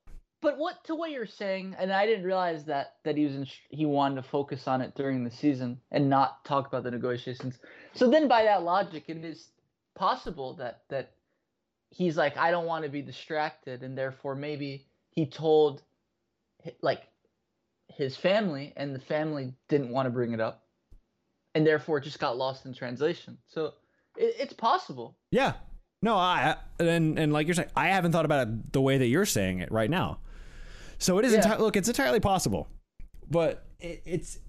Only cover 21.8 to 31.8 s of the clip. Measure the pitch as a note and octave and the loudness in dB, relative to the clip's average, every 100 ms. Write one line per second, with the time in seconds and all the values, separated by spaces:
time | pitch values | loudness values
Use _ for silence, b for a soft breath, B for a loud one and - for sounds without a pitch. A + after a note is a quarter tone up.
21.8 | D#3 D3+ D3 - D3+ B2 C3 C3 C3+ B2 | 2 -2 -2 -4 -2 -2 -2 -6 -12 -10
22.8 | B2 B2 D3+ E3+ - - _ D#3+ D3+ - | -8 -2 -2 -2 -10 -20 _ -8 -6 -8
23.8 | _ _ _ - A3+ A3+ C#4 - A3+ D#4+ | _ _ _ 0 0 0 -6 0 2 2
24.8 | - B2+ A2+ - _ G#3+ C4 - - - | 0 -12 -14 -16 _ 0 0 -2 -10 -18
25.8 | _ _ A3 G3+ F3+ E3+ C3+ - - - | _ _ 0 2 4 2 2 0 -6 -2
26.8 | E3+ E3+ D#3+ D3+ D#3 D3+ D#3 F3 - - | 2 2 2 2 2 2 2 0 0 0
27.8 | D#3+ F#3+ E3+ E3 D#3 D3 A2+ A2+ - C#3 | 2 2 4 2 4 2 0 -4 -2 2
28.8 | C3+ C3+ B2 D3 G#3 A2+ F#2+ F2+ F2 G#2+ | 4 4 4 2 2 2 0 0 -2 0
29.8 | A2 F3 F#2+ - - B B B B B | 0 0 -2 -4 -12 B B B B B
30.8 | B B - F#3 B3 A3 G3+ A3 G#3+ G3+ | B B 2 4 6 6 4 4 2 2